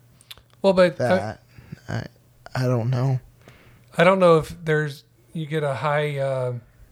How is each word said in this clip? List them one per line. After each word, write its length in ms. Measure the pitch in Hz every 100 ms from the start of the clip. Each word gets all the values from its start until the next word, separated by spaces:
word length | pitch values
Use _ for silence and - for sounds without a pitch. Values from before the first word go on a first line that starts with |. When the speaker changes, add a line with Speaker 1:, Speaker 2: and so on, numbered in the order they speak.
| _ _ _ - _ -
Speaker 1:
well, 100 | 196
but, 280 | 185 180 -
uh, 140 | 123 185
Speaker 2:
that, 260 | 107 - _ - - - -
I, 180 | 113 - _ _ _ -
I 120 | 131 127
don't 240 | 120 117
know. 300 | 123 135 131 - _ - - - - _ -
Speaker 1:
I 60 |
don't 160 | 175 190
know 200 | 175 165
if 180 | 147 170
there's, 400 | 160 151 151 139 _ _ _
you 140 | 165 151
get 160 | 156
a 120 | 143
high, 440 | 127 151 147 151 139
uh, 360 | 135 131 127 120 - _ -